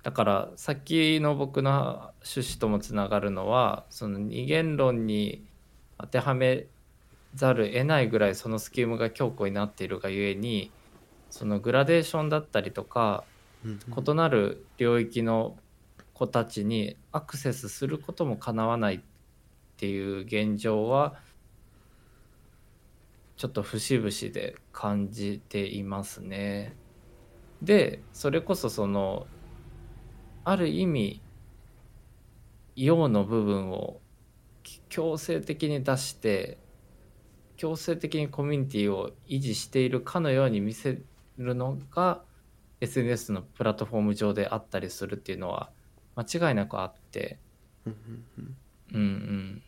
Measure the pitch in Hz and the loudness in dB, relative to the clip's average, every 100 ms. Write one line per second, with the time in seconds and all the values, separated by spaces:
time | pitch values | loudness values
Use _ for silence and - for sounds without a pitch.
0 | - - 104 98 - - - 139 - 160 | -4 2 4 4 0 -8 -4 -4 0 4
1 | 156 156 151 143 139 139 135 139 123 117 | 4 4 2 0 0 0 2 4 2 -4
2 | - - - 135 120 - 113 104 - 107 | -12 -16 -8 -4 -4 -2 2 2 0 -2
3 | 101 104 101 95 98 123 117 - - - | 2 2 0 -2 2 4 4 0 -8 -10
4 | 110 101 107 117 131 160 160 147 131 120 | -6 -4 -4 -4 0 2 2 2 2 2
5 | 110 104 104 - - - - - - - | 0 0 0 -4 -16 -20 -20 -20 -20 -16
6 | - 127 135 127 131 127 - - - - | -2 0 2 2 2 2 -4 -20 -20 -20
7 | _ - - 135 135 120 104 120 139 156 | _ -20 -18 2 4 4 4 2 4 4
8 | 117 110 101 92 113 110 - - 117 113 | 4 4 4 2 -2 -4 -2 -2 0 2
9 | 113 - 123 - 101 101 104 - 95 95 | -2 0 -2 0 -2 0 -2 -4 -6 -4
10 | 98 98 101 98 117 107 - - - - | -4 0 0 0 -2 -2 -4 -14 -20 -20
11 | - - - - 107 101 113 131 143 165 | -20 -20 -20 -8 -2 0 4 4 6 4
12 | 156 160 151 151 147 107 95 95 95 120 | 4 -2 0 0 0 -2 -2 -8 -4 2
13 | 110 98 - - - - 113 101 120 117 | 2 0 -6 -20 -20 -12 -10 -10 -8 -4
14 | 139 151 165 123 101 - - - 120 120 | 0 4 4 4 2 -2 -14 0 4 4
15 | 117 117 113 113 113 - _ _ _ - | 2 0 2 2 0 -6 _ _ _ -20
16 | - - 127 120 113 - 104 113 101 - | -20 -4 0 0 0 -2 0 0 -2 -6
17 | - 156 - 139 135 113 104 - 135 147 | -8 -8 -6 -4 -4 -4 -8 -6 -4 -4
18 | 147 - 156 107 - 110 113 117 104 92 | -8 -4 -4 -2 -4 0 0 2 0 -2
19 | - - - - - _ - - 101 98 | -8 -20 -20 -20 -20 _ -20 -6 -4 -2
20 | 98 98 104 107 107 104 113 107 110 135 | -4 -6 -2 0 0 0 2 2 2 2
21 | 147 147 - - - - - - - - | 2 -2 -20 -20 -20 -20 -20 -20 -20 -20
22 | - - - - - - - - - - | -20 -20 -20 -20 -20 -20 -20 -20 -20 -20
23 | - - - - 123 - 95 110 - 131 | -20 -20 -20 -8 -4 -4 -4 -6 0 0
24 | 107 101 107 - - - - - 104 104 | 0 -4 -8 -6 -8 -10 -18 -6 -2 0
25 | 101 110 101 101 - 104 98 101 98 98 | -2 -4 -6 -6 -6 -4 -4 -4 -6 -6
26 | 101 - 95 95 101 101 104 - - - | -8 -12 -10 -6 -4 -4 -8 -14 -20 -20
27 | - - - - - - 160 208 139 - | -20 -20 -20 -20 -20 -8 6 6 6 0
28 | - - 143 160 - 180 120 - 101 101 | -14 -4 0 0 0 0 0 0 0 2
29 | 98 - - - - - - - - - | 0 -2 -8 -16 -18 -18 -18 -18 -18 -18
30 | - - - - - 190 165 156 185 143 | -18 -20 -20 -6 0 2 2 2 2 2
31 | 101 - - - - - - - - - | 0 -4 -18 -20 -20 -20 -20 -20 -20 -20
32 | - - - - - - - - 135 165 | -20 -20 -20 -20 -20 -20 -18 0 4 6
33 | 147 104 98 113 104 98 95 92 - - | 6 4 4 2 2 0 0 -4 -6 -10
34 | - - - - - - - - - - | -20 -20 -20 -20 -20 -20 -20 -20 -8 -2
35 | 160 156 - 160 156 151 156 143 135 131 | -2 -2 -2 -4 -2 -2 0 0 2 0
36 | - - 110 98 - - - - - - | -2 -2 0 0 -2 -10 -20 -20 -20 -20
37 | - - - - - - 160 160 - 165 | -20 -20 -20 -20 -20 -6 -4 -2 -2 -2
38 | 151 156 143 143 143 147 135 110 101 95 | -2 -2 -2 -2 0 0 0 2 2 0
39 | 98 - - 135 139 - - 135 127 127 | -4 -10 -6 -4 -2 -4 0 2 2 0
40 | - 185 156 131 131 107 104 110 139 131 | -2 0 2 4 4 2 -2 -2 -4 -4
41 | - - - - 123 123 127 139 - - | -8 -20 -20 -8 -4 -2 -2 -4 -4 2
42 | 180 175 - - - - _ - 120 131 | 2 2 -8 -20 -20 -20 _ -6 -2 0
43 | 120 120 - 98 - - 113 104 104 113 | 2 0 -2 -4 -6 -2 0 0 -2 2
44 | 104 104 104 101 98 107 - 98 92 - | 2 2 0 0 -2 -2 -4 -6 -4 -8
45 | 98 98 - 92 92 92 - - - - | -8 -8 -8 -6 -6 -6 -8 -14 -20 -20
46 | - - 117 170 170 120 101 98 95 - | -14 -8 -4 0 2 2 0 -4 -6 -10
47 | - - - - - _ _ _ 117 107 | -12 -8 -8 -8 -20 _ _ _ -12 -12
48 | 110 117 117 - - 131 - _ - 110 | -14 -16 -16 -16 -16 -16 -20 _ -8 0
49 | 101 98 104 101 95 98 | 0 0 -4 -6 -6 -12